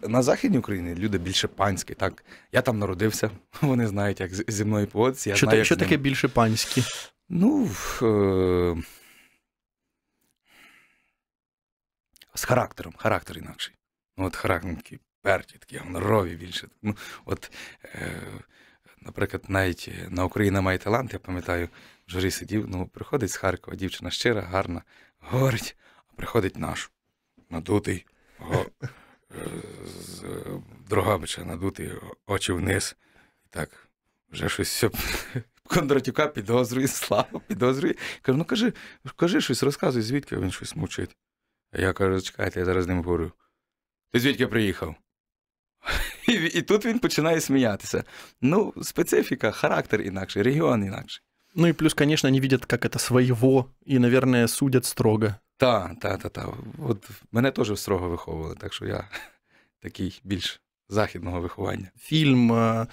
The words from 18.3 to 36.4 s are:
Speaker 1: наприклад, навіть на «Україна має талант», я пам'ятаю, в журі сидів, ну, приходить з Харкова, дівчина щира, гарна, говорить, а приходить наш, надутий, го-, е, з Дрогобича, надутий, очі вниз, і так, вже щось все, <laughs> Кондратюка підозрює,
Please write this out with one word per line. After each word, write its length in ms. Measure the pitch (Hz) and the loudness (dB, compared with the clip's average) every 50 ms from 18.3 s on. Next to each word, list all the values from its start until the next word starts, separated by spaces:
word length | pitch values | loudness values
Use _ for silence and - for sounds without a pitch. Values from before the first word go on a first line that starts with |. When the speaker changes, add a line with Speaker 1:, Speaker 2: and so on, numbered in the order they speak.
| - - - _ _ _ _ _ _ _ _ _ _ _ | -14 -16 -18 _ _ _ _ _ _ _ _ _ _ _
Speaker 1:
наприклад, 420 | - - - 98 98 - - 92 - - | -20 -12 -4 -4 -4 -4 -4 -8 -6 -2
навіть 420 | 98 98 95 92 85 - - - 90 90 87 92 | 0 2 2 0 -2 -4 -8 -14 -12 -12 -10 -6
на 160 | 92 87 92 | -4 -2 -2
«Україна 360 | 87 - 104 104 98 95 98 | -2 0 2 2 4 4 4
має 180 | 95 95 92 90 | 2 2 0 0
талант», 340 | - 101 110 127 131 - | 0 0 0 0 0 -4
я 60 | - - | -10 -12
пам'ятаю, 500 | - - 90 87 85 - 90 85 85 85 - - - - _ _ _ - | -8 -8 -8 -6 -4 -4 -2 -2 -4 -6 -8 -18 -20 -20 _ _ _ -8
в 20 | |
журі 200 | 90 92 92 92 | -4 -2 -2 -2
сидів, 380 | - - 92 - 101 107 110 104 | -2 -4 -6 -4 -4 -4 -4 -4
ну, 180 | 95 90 90 - | -6 -6 -6 -8
приходить 420 | - - - - - - - 92 | -10 -14 -8 -4 -2 -2 -2 -2
з 60 | - | -4
Харкова, 400 | - - 95 90 - - - 92 | -2 -2 -2 -2 -2 -8 -12 -10
дівчина 340 | - 95 87 - - - 87 | -8 -8 -8 -8 -8 -8 -8
щира, 320 | - - - 123 113 104 | -6 0 0 2 2 0
гарна, 400 | 92 87 92 95 95 90 87 87 - _ _ _ _ _ _ _ | -2 -2 -2 -2 -2 -2 -6 -10 -10 _ _ _ _ _ _ _
говорить, 560 | - - 117 131 135 135 117 107 - - - _ _ _ _ _ _ _ | -8 -4 0 2 2 2 0 -2 -4 -8 -12 _ _ _ _ _ _ _
а 40 | - | -12
приходить 420 | - - - - 113 92 95 - - | -10 -8 -2 0 0 0 0 -4 -4
наш, 320 | 82 78 82 - - - _ _ _ _ _ _ _ _ _ _ _ - | -6 -6 -6 -8 -10 -14 _ _ _ _ _ _ _ _ _ _ _ -12
надутий, 560 | 85 82 82 - 104 101 - - 92 90 - _ _ _ _ _ _ - | -10 -8 -4 0 0 0 0 -2 -4 -4 -8 _ _ _ _ _ _ -16
го-, 280 | - - 90 90 95 - _ - | -6 -2 -2 -2 -2 -2 _ -14
е, 60 | 135 - - - - _ _ _ _ _ - - - - - 82 - - - - - | -14 -14 -14 -16 -20 _ _ _ _ _ -14 -12 -10 -10 -10 -10 -12 -14 -16 -16 -16
з 360 | 90 - 50 50 50 50 - - 92 92 92 - - - - - - - - - - | -14 -14 -14 -14 -14 -14 -14 -12 -10 -10 -10 -10 -10 -10 -12 -12 -16 -20 -16 -6 0
Дрогобича, 560 | 107 95 92 107 101 87 87 - - 87 87 | 0 2 4 4 2 2 0 -6 -8 -8 -8
надутий, 480 | 87 87 85 95 98 - - 82 - 92 - - - - _ _ | -8 -6 -4 -4 -4 -4 -4 -10 -10 -10 -12 -12 -16 -18 _ _
очі 260 | - 101 92 - - | -4 -4 -2 0 -2
вниз, 440 | 92 85 87 90 95 95 - - - _ _ _ _ _ _ _ _ _ _ | -2 0 2 2 2 0 0 -4 -10 _ _ _ _ _ _ _ _ _ _
і 20 | _ | _
так, 380 | - - 76 - - - _ _ _ _ _ _ _ _ _ _ | -10 -10 -10 -10 -10 -20 _ _ _ _ _ _ _ _ _ _
вже 160 | - - - - | -10 -6 -4 -4
щось 200 | - - 90 - | -2 -2 -2 -2
все, 200 | - - 120 104 - | 0 0 0 0 0
<laughs> 60 | - - - - - - - - 127 - _ _ _ _ | -2 -4 -4 -4 -6 -8 -6 -8 -8 -10 _ _ _ _
Кондратюка 640 | - - 180 151 135 139 131 - 131 - - 151 | -2 0 0 4 4 4 4 2 0 0 0 0
підозрює, 640 | - - 117 | 0 -2 -6